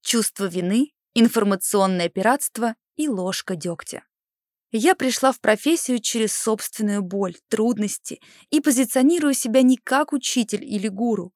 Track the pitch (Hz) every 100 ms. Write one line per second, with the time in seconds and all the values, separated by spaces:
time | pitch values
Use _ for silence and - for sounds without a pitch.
0 | - 233 208 - 190 175 175 214 294 _
1 | _ - 233 226 208 190 - 208 190 185
2 | 170 - 202 277 - - 233 226 _ -
3 | 302 208 180 190 - 180 170 170 - -
4 | _ _ _ _ _ _ _ 220 262 370
5 | 262 - 262 247 - 214 285 330 - 247
6 | 220 233 214 - - 214 - - 208 202
7 | 185 196 196 175 _ 214 220 208 208 -
8 | - - _ - _ 302 294 247 262 262
9 | 262 349 302 269 247 240 254 254 - 262
10 | 302 285 - - 220 208 - 202 214 190
11 | 240 208 180